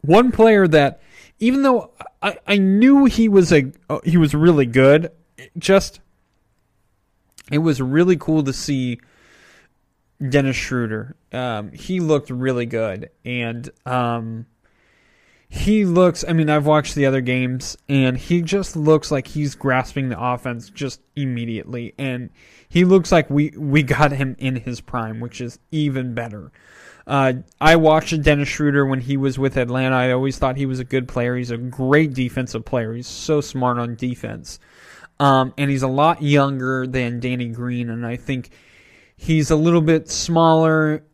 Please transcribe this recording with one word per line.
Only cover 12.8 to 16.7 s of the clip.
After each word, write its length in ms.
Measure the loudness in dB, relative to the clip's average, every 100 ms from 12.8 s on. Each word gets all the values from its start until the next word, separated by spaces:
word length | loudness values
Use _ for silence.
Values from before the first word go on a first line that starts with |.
| -4 -6 -12 _ -10
and, 420 | -8 -6 -8 -14 _ -6
um, 580 | -4 -2 -4 -8 -12 -14 _ _ _ _ _ _ _ _ _ _
he 360 | -4 0 0 2
looks, 400 | 2 2 0 -2
I 60 |
mean, 160 | 0 2
I've 160 | 0
watched 300 | 2